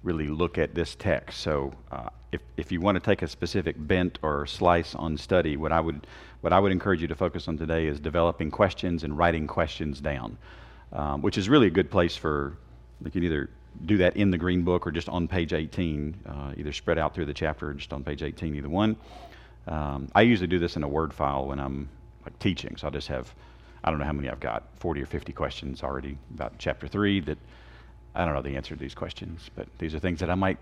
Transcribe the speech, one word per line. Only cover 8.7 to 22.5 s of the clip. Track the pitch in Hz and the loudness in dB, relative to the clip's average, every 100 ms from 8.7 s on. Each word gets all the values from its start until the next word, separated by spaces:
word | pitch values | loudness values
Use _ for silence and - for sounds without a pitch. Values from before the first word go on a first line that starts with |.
| - 92 85 76 | 2 -2 -2 -2
and | 73 | 2
writing | 85 85 78 | 4 4 0
questions | - 82 - 78 69 | 0 -2 -2 -6 -4
down, | 73 69 57 - - - - - - | -4 -4 -8 -12 -18 -20 -20 -20 -10
um, | - 73 71 | -6 -2 0
which | 92 98 | 0 0
is | 95 | 6
really | 147 104 | 8 8
a | |
good | 82 85 | 6 4
place | 101 87 - | 4 4 2
for, | 80 73 69 - - - - - - | -2 -2 -2 -8 -18 -20 -20 -14 -6
you | |
can | 92 | -2
either | 85 76 67 - - - 80 | 0 0 -2 -10 -20 -12 2
do | 104 | 6
that | 87 90 | 6 6
in | 101 | 2
the | 90 | 4
green | 90 90 | 2 2
book | 87 87 87 | 4 2 0
or | |
just | 80 - | -4 -4
on | 87 85 | -4 -2
page | 92 82 | 0 0
eighteen, | 85 78 - 87 73 73 87 - | -2 -2 -2 -2 -2 -4 -8 -12
uh, | 71 69 76 | -10 -8 -8
either | 73 | -8
spread | 71 - 82 | -6 0 2
out | 78 | 2
through | - 73 | -2 -6
the | |
chapter | 76 78 76 76 | -2 -2 -2 -6
or | 69 | -8
just | - | -8
on | 71 | -8
page | 69 71 | -6 -6
eighteen, | 73 - 82 73 | -6 -6 -6 -4
either | 71 | -2
one. | 87 107 107 - - - - - - - | 2 2 0 -8 -18 -18 -20 -20 -16 -8
Um, | 78 73 69 67 | -4 -4 -6 2
I | - | 6
usually | 117 110 87 | 8 6 4
do | 90 | 2
this | 85 - | 0 -2
in | |
a | 71 | -2
Word | 73 80 | 0 -2
file | - 71 69 67 | 0 0 0 -2
when | 69 | -4
I'm, | 69 69 69 - - - - | -4 -6 -8 -14 -20 -18 -18
like, | - | -2
teaching, | 101 | 0